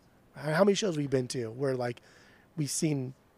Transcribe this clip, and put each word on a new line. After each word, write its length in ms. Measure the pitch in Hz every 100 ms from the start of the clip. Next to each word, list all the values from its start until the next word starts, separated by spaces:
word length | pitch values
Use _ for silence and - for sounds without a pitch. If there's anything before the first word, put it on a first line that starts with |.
| - - _ 143
How, 160 | 143
how 120 | 156 208
many 100 | 196
shows 200 | 214 151
have 20 |
we 100 | 143
been 220 | 135 127
to 160 | 135 110
where, 260 | 120 139 131
like, 260 | 123 120 - - - - _ -
we've 120 | 139
seen 440 | - 160 143 127 - _